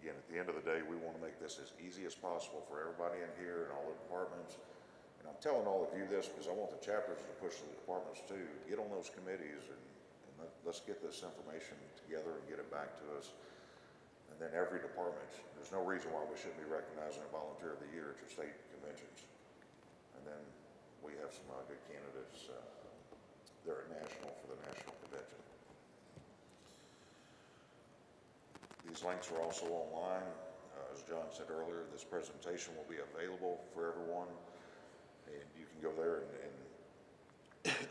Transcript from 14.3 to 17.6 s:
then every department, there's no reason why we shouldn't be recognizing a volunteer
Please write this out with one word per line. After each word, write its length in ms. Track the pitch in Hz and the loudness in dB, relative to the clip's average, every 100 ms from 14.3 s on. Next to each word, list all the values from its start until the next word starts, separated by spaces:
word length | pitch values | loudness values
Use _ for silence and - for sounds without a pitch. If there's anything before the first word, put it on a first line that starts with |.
| 80 | -2
then 160 | 82 | 2
every 320 | 82 90 87 | 6 6 4
department, 400 | 85 90 87 76 71 - - 73 | 2 2 2 2 -4 -8 -10 -8
there's 160 | 71 | 0
no 80 | 95 | 4
reason 320 | 92 92 82 | 6 4 4
why 80 | 78 76 | 2 2
we 80 | - | 0
shouldn't 240 | - 80 | -2 -2
be 80 | 78 | 2
recognizing 560 | 78 76 76 76 71 | 2 2 0 0 0
a 80 | 76 | -2
volunteer 400 | 78 76 73 | 0 0 -2